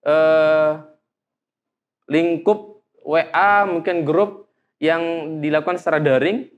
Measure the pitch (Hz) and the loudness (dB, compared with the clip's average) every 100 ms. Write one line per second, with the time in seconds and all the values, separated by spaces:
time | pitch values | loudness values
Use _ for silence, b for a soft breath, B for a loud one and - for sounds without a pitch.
0 | - 156 160 160 156 156 156 156 151 _ | 0 2 4 4 4 2 0 -2 -12 _
1 | _ _ _ _ _ _ _ _ _ _ | _ _ _ _ _ _ _ _ _ _
2 | - 151 170 165 180 208 - - _ _ | -4 -2 0 -2 -2 -2 -4 -20 _ _
3 | - 160 - 160 196 202 202 170 165 175 | -2 -2 0 0 2 2 0 -2 -2 -2
4 | 147 165 202 - - _ _ _ 156 165 | 0 0 0 -4 -20 _ _ _ -2 -2
5 | 165 165 156 156 151 151 156 175 175 156 | -2 -6 -8 -6 -2 -2 -2 -4 -2 0
6 | 147 131 151 233 - | 2 2 0 -4 -8